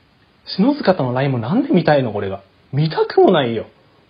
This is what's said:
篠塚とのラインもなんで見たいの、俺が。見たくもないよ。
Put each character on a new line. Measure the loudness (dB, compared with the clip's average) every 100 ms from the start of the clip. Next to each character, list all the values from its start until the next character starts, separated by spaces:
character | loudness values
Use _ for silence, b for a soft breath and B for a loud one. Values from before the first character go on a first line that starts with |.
| _ _ _ _ -12 0
篠 | 0
塚 | 2 0
と | 0
の | 0
ラ | -2
イ | -2
ン |
も | -2
な | -2
ん | -2
で | 0
見 | 0
た | 2 2
い |
の、 | 0 -4
俺 | -6
が。 | -8 _ _ -8
見 | -4 -2
た | -2 -2
く | 2
も | 4
な | 4
い | 0
よ。 | -4 -8 _ _ _ _